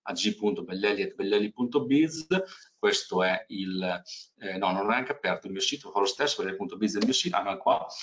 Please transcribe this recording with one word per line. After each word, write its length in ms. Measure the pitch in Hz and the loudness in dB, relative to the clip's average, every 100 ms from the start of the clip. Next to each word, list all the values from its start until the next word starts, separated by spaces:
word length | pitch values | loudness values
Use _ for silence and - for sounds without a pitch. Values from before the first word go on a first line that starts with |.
a 100 | - | -10
g 240 | - 107 - | -2 -2 0
punto 260 | 104 95 | 0 -2
bellelli 400 | 85 95 104 98 | -4 0 2 2
at 120 | 92 | -2
bellelli 360 | - 98 104 107 | -2 2 2 2
punto 340 | - 123 147 | -2 0 0
biz. 400 | 123 139 160 160 - 185 - - - _ 104 | 4 4 4 -2 -2 -2 -2 -10 -20 _ 0
Questo 380 | 101 - 92 | 0 0 0
è 200 | 92 90 - | 2 0 -4
il, 520 | 95 95 92 92 90 - - - _ | -6 -4 -2 -2 -4 -8 -18 -20 _
eh, 200 | 101 95 | -8 -2
no, 120 | 98 | 0
non 140 | 95 | 2
ho 40 | 104 | 2
neanche 220 | 123 127 | 0 0
aperto 380 | - 92 92 98 | -2 -2 -2 -4
il 40 | |
mio 80 | 95 | -2
sito, 300 | - 143 92 | -2 -2 -2
fa 80 | 101 | 0
lo 60 | |
stesso, 320 | 98 - - - | 0 2 0 0
vedere 200 | 95 95 | -4 -4
punto 200 | 95 98 | -8 -2
biz 180 | 104 | 0
è 40 | 101 | 2
il 60 | |
mio 80 | 113 | 2
sito, 220 | 131 - | 2 0
ah, 80 | 101 | 0
no, 80 | 98 | 0
è 60 | 95 | 0
qua, 280 | 101 - - - | 2 2 0 -10